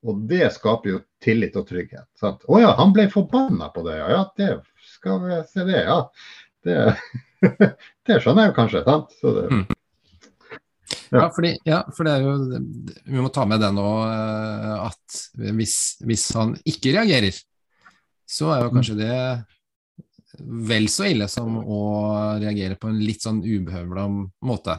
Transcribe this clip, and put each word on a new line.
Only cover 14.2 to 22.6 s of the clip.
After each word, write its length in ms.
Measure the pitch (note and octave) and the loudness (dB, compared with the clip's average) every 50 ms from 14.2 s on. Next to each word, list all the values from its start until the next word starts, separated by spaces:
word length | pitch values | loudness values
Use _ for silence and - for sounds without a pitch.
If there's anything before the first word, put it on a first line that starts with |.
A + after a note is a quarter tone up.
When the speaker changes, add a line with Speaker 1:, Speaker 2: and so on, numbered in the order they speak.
| A2 A2 A2 G#2+ A2 A2 G#2+ G#2 G#2+ G#2+ G#2+ G#2 | -4 -4 -4 -6 -6 -6 -6 -6 -6 -6 -6 -6
Speaker 2:
at 360 | - A2+ - _ _ _ - - - - _ - A2 G#2 G#2+ | -6 -8 -10 _ _ _ -14 -14 -14 -14 _ -8 -6 -4 -2
hvis, 220 | A2 A2+ G#2+ - - - - - _ | -2 -2 -2 -2 -4 -4 -4 -6 _
hvis 260 | - A#2 A2+ G#2+ - - | -4 -2 -2 -2 -2 -2
han 220 | - A#2+ A2 A2+ - - | -2 -2 -2 -2 -2 -4
ikke 300 | _ - - - - C3+ C#3 | _ -6 -6 -2 0 0 2
reagerer, 420 | G3 A#3 G#3+ E3 B2+ G#2 G2 F2+ - - _ _ _ _ _ _ _ _ - _ _ _ _ _ _ _ _ | 2 2 4 2 4 2 0 -2 -4 -14 _ _ _ _ _ _ _ _ -20 _ _ _ _ _ _ _ _
så 200 | - - D3+ D#3 | -6 -4 -2 0
er 100 | D#3+ C3 | 0 0
jo 80 | A#2+ A#2+ | 0 2
Speaker 1:
Mm. 60 | B2 | 2
Speaker 2:
kanskje 200 | B2+ B2 A2+ A2 G#2 | 2 2 2 -2 -4
det 160 | G#2+ A2 A#2+ B2+ B2+ C3 B2+ A#2+ A2+ _ _ _ _ _ _ _ _ _ _ - - _ _ _ _ _ _ - - - A2+ A#2 A2+ | -4 -2 -2 -4 -4 -4 -6 -6 -8 _ _ _ _ _ _ _ _ _ _ -20 -20 _ _ _ _ _ _ -18 -16 -12 -10 -8 -4
vel 220 | G#2+ A2+ G#2+ A2 G#2+ | -2 0 2 2 0
så 200 | - - F#3+ - | 0 -2 0 0
ille 200 | E3+ A#2 G2+ G2 | 0 0 0 -2
som 300 | - - A#2+ A2+ A2+ A2+ | -4 -6 -4 -4 -4 -4
å 200 | A2 - G#2 G#2 G#2 G#2 G#2 G#2 G#2 G#2+ G#2+ G#2 G#2+ G#2+ G#2+ | -4 -4 -4 -2 -2 -2 -2 -2 -2 -2 -2 -2 -2 -2 -2
reagere 400 | G#2+ G#2 G#2+ G#2 G#2 | -2 -2 -4 -4 -4